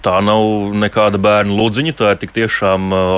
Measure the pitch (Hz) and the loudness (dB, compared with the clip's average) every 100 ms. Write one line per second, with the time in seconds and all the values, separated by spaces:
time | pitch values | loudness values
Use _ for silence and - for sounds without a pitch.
0 | 101 92 101 110 107 107 101 104 104 - | -2 0 2 2 2 0 -2 -2 -2 2
1 | 107 98 101 104 101 101 113 107 160 - | 0 2 2 2 2 0 0 -2 -4 -2
2 | 107 98 92 - 110 - 98 95 95 95 | 0 0 -4 -4 -2 0 0 0 0 0
3 | 92 | 0